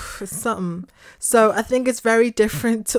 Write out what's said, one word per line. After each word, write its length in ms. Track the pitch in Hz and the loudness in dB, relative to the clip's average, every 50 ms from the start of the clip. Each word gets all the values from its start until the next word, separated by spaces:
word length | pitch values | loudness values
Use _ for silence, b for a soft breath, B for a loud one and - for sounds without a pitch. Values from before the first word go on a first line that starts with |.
| - - - - | -6 -10 -14 -14
it's 160 | 202 190 - | -12 -12 -10
something. 540 | - - - - 190 185 175 170 175 185 B B B B B B B | -8 -6 -6 -4 -4 -6 -6 -8 -8 -12 B B B B B B B
So 340 | - - - 233 220 214 - | -4 2 4 4 4 4 4
I 80 | 202 | 0
think 260 | 226 - 254 254 254 254 | -2 -2 -2 -2 0 0
it's 140 | 240 - | -2 0
very 280 | - 226 226 226 233 240 | 0 2 4 4 2 2
different 640 | 226 - 214 214 - - - 233 226 220 214 - - | 2 2 2 2 0 -2 0 0 0 0 -2 -2 -4